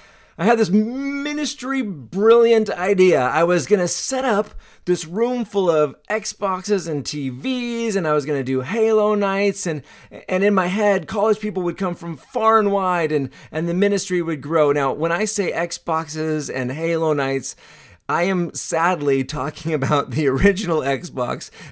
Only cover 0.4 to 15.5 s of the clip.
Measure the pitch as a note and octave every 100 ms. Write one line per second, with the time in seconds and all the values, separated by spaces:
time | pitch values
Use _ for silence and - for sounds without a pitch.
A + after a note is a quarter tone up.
0.4 | F#3 A#3 F3+ G#3 G#3+ C4 C#4 C#4 D4 D4+
1.4 | D4+ - B3+ C4+ G#3 D#3 B2 F#3+ A3 A#3
2.4 | A#3 A3+ G#3+ - F#3+ F#3 F#3 D3+ B2 D3
3.4 | E3+ F3 C3+ G3 F3 - - F4+ - D4+
4.4 | - - - - - F3 D#3+ F#3 B3 B3
5.4 | A3 G3+ F#3 D#3 D3 - - A3 - -
6.4 | G3 F#3 G3 G3 D#3+ D3 - D3 C3+ B2
7.4 | C4 B3+ A#3+ A#3 A#3 G3 D#3+ D3+ C#3 C#3+
8.4 | B2+ C3 B2+ A3 A3 G#3+ G#3+ G#3 G3 G3
9.4 | G3+ G3 F3+ D3+ - - - - - F#3
10.4 | G3+ G3+ F3 G3+ G#3 F#3+ D#3+ G3+ A3 G#3
11.4 | G#3 F3+ F3 E3+ F#3+ F3 E3+ D#3 - B3
12.4 | A3 A3 G3+ G3 F#3 F3 D#3 D3+ C3 -
13.4 | - D#3 E3+ F3+ G3+ G3+ F#3+ F3+ D#3+ D3+
14.4 | C3+ D#3+ D3 C#3+ C3+ C3+ E3 F3 G#3 -
15.4 | F3+